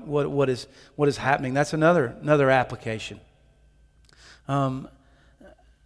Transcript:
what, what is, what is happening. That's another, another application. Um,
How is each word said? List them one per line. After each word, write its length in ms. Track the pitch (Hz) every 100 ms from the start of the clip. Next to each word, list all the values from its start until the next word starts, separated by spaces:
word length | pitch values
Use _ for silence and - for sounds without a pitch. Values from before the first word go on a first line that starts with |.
| 160
what, 240 | 147 147
what 180 | 139 135
is, 200 | 123 - - - -
what 120 | 143
is 100 | 123
happening. 380 | 127 143 131 135
That's 180 | 147
another, 420 | 156 160 175 117 -
another 300 | - 147 135
application. 680 | 131 123 117 113 110 - 101 - _ _ _ _ _ _ _ _ _ - - -
Um, 400 | 139 135 131 120 - _ _ _ _ 190 - _ _